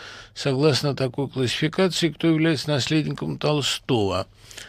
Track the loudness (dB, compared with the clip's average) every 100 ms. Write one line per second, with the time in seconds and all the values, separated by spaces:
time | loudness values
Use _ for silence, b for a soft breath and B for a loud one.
0 | B B B -6 -2 2 4 4 0 -2
1 | -2 -2 -4 -2 -2 0 -2 2 0 2
2 | -2 0 2 4 2 0 0 0 2 0
3 | 0 -4 -6 -2 0 0 0 -4 0 2
4 | 2 0 -4 B B B